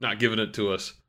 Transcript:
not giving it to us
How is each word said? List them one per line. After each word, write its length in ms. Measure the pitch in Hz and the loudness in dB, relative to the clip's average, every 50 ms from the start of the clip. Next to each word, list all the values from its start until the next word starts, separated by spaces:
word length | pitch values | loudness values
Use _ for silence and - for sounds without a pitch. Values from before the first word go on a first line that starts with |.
not 180 | - 117 104 107 | -4 -4 0 2
giving 200 | 120 117 113 110 | 2 2 4 2
it 160 | 107 - - | 0 -2 -2
to 180 | - 104 101 95 | -2 0 0 0
us 220 | 95 - - - - _ | -2 -4 -8 -14 -16 _